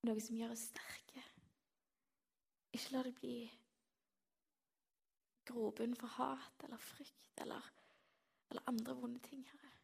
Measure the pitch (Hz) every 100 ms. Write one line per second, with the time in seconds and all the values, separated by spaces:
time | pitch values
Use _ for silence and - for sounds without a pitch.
0 | 233 214 214 226 226 226 - - - -
1 | - 262 - - - _ _ _ _ _
2 | _ _ _ _ _ _ _ 233 - 262
3 | 254 254 247 240 226 - _ _ _ _
4 | _ _ _ _ _ _ _ _ _ _
5 | _ _ _ _ - 247 214 214 233 240
6 | 240 - 269 262 - - 285 233 - -
7 | 285 - - - 226 - - - - -
8 | _ _ _ _ _ - - 233 226 254
9 | 247 247 - 277 262 285 262 -